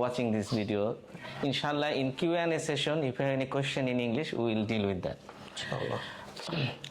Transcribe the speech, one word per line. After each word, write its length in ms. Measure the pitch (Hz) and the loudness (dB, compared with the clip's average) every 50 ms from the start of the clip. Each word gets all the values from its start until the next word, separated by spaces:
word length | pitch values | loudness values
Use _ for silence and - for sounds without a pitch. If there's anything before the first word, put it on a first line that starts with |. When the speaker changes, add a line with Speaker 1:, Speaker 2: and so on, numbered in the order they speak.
| 123 | 2
Speaker 1:
watching 280 | 123 123 - 123 113 107 | 2 2 2 2 2 2
this 140 | 110 98 - | 2 2 2
video. 460 | - 110 101 98 104 101 101 107 - - - - - - - - - - 143 | 0 0 2 2 2 2 2 0 0 -4 -8 -14 -16 -14 -12 -12 -6 -2 -2
Inshallah, 460 | 143 143 - - 147 147 147 147 151 - | 0 0 0 0 0 2 2 2 2 2
in 180 | 131 131 135 135 - | 2 0 0 0 0
Q 160 | 180 165 170 | 2 2 4
and 200 | 170 170 165 160 | 4 4 4 2
A 40 | 151 | 2
session, 460 | - - 143 139 - 151 151 160 147 | 2 0 0 2 2 2 2 2 2
if 100 | 127 123 | 0 0
you 80 | - 139 | 2 2
have 100 | 139 135 135 | 2 2 2
any 80 | 131 | 0
question 400 | 131 131 139 139 139 - - 131 | 0 0 0 0 0 0 0 2
in 140 | 127 123 123 | 2 2 2
English, 320 | 120 117 113 147 160 - - | 2 2 2 0 0 0 0
we 120 | 120 117 117 | 0 2 2
will 160 | 110 110 107 110 113 | 4 2 2 2 2
deal 120 | 107 101 98 | 2 2 2
with 100 | 98 90 85 | 0 0 -2
that. 120 | 76 - - - - - - - - - | -4 -6 -6 -10 -16 -18 -16 -16 -12 -10
Speaker 2:
ইনশাআল্লাহ। 460 | - - - - - - - - - - - - - - - - - - - 165 160 135 113 - - - - | -8 -6 -4 -4 -4 -2 -2 -4 -4 -6 -8 -12 -12 -14 -14 -14 -12 -8 -6 -2 -2 -2 -2 -4 -6 -12 -14